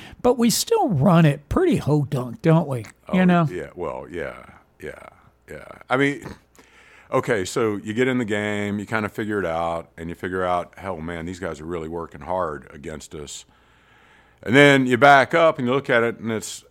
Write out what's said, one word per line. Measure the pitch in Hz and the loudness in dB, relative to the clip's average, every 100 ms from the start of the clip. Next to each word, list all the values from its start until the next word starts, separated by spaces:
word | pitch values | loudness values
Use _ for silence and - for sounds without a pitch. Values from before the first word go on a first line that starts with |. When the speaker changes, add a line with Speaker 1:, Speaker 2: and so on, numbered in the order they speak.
| - - | -20 -2
Speaker 1:
but | 247 254 | 0 2
we | 233 | 2
still | - - 453 349 | 0 0 2 2
run | 151 190 170 156 | 2 4 6 6
it | 143 - | 2 -2
pretty | - 359 214 | 0 2 2
ho-dunk, | - 147 143 131 123 - | 2 0 0 -4 -8 -2
don't | 165 160 156 | 2 2 2
we? | 127 104 - - | -6 -10 -18 -4
You | 185 | 2
Speaker 2:
Oh, | 185 | 4
Speaker 1:
know? | 175 156 | 4 2
Speaker 2:
yeah, | 90 71 87 | -2 -10 -8
well, | 82 65 67 | -8 -8 -10
yeah, | 85 69 62 - - _ _ | -8 -8 -10 -18 -20 _ _
yeah, | 76 - - - _ _ - | -14 -14 -18 -20 _ _ -18
yeah. | 76 - - - | -18 -16 -18 -2
I | 131 | 0
mean, | 139 143 - - _ _ _ _ _ - - | 0 -2 -10 -18 _ _ _ _ _ -20 -4
okay, | 131 123 113 92 | -2 0 -2 -2
so | 139 113 104 | -2 -2 -2
you | 107 | -4
get | 107 127 | -2 0
in | 127 | 0
the | 110 | -2
game, | 104 104 104 104 104 | -2 -2 -4 -4 -6
you | 98 | -4
kinda | 113 101 | -4 -4
figure | - 107 104 | -6 -4 -2
it | 87 | -2
out, | 82 85 82 - - | -2 -4 -4 -8 -12
and | 82 | -12
you | 85 | -10
figure | 95 92 90 | -8 -4 -2
out, | 87 85 - | -2 -4 -10
"Hell, | 92 85 | -10 -10
man, | 80 85 82 | -8 -8 -10
these | 90 | -8
guys | 90 76 | -10 -10
are | 80 | -8
really | 87 80 | -8 -8
working | 82 80 78 | -10 -12 -12
hard | 71 92 85 71 - | -6 -4 -4 -6 -14
against | 80 78 76 - | -18 -14 -14 -14
us." | 82 71 - - _ _ _ _ _ _ _ _ _ | -16 -16 -16 -20 _ _ _ _ _ _ _ _ _
And | - 131 | 2 6
then | 143 139 127 | 8 6 4
you | 123 | 6
back | 143 139 123 | 8 8 6
up | 165 160 147 | 2 2 2
and | 123 | -2
you | |
look | 139 135 | -2 0
at | 120 | 2
it, | 117 - | 0 -2
and | 110 | -6
it's, | 110 - - - | -6 -6 -14 -12